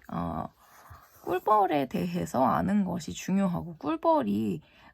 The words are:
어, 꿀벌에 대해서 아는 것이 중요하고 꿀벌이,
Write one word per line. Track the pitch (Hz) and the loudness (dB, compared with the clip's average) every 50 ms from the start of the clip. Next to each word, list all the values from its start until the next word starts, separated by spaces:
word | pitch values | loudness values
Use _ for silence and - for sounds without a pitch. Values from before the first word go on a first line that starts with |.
| - - - | -14 -8 -6
어, | - 85 85 - - - - - _ - - - - - - - - - _ - - - | -6 -4 -4 -2 -4 -4 -4 -6 _ -20 -20 -20 -20 -20 -20 -20 -20 -20 _ -20 -10 -6
꿀벌에 | - 359 370 - 415 427 427 392 359 320 285 277 | -4 -4 0 2 4 4 4 4 4 2 0 0
대해서 | - - 180 180 180 175 175 170 - - 123 131 | 0 -2 -2 -2 -2 -2 -4 -4 -2 0 2 2
아는 | 113 78 76 - 180 202 208 190 | 4 2 2 2 2 2 2 0
것이 | 175 175 180 - - | 0 -2 -6 -6 -8
중요하고 | 175 - - - 190 196 196 185 175 165 160 170 165 | -10 -8 -4 0 0 2 2 0 0 -4 -6 -8 -12
꿀벌이, | - - - 320 320 - 330 320 294 247 202 202 208 220 208 180 151 - _ _ - - - | -8 -4 -4 -4 0 2 4 4 4 2 0 -2 0 -2 -2 -4 -6 -8 _ _ -20 -20 -20